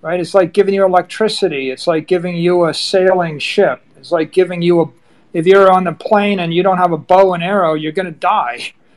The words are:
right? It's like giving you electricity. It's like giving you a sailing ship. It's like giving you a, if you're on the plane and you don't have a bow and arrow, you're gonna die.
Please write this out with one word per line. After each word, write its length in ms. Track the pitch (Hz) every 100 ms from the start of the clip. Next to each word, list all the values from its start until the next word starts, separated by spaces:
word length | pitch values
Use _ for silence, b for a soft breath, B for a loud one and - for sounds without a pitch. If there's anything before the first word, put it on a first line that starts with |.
right? 180 | 156 180
It's 140 | 165
like 180 | 196 175
giving 220 | 190 190
you 100 | 196
electricity. 880 | 190 185 175 - 220 - 190 143 135
It's 160 | 131 -
like 180 | 160 156
giving 300 | 180 175 175
you 300 | 170 180 170
a 80 |
sailing 680 | 147 - 196 185 185 170 151
ship. 420 | - - 185 127 _ _
It's 160 | 135
like 220 | 170 160
giving 280 | - 185 175
you 200 | 170 175
a, 80 | 160 _ b b b
if 140 | 175 165
you're 260 | 196 190
on 140 | 185 180
the 80 |
plane 460 | 165 - 208 202 196
and 140 | 170
you 80 | 165
don't 160 | 185 185
have 140 | 180
a 60 | 165
bow 360 | 135 185 196
and 100 | 175
arrow, 320 | 170 202 170 156
you're 180 | 156
gonna 180 | 156 180
die. 640 | 160 175 208 131 120 - _ _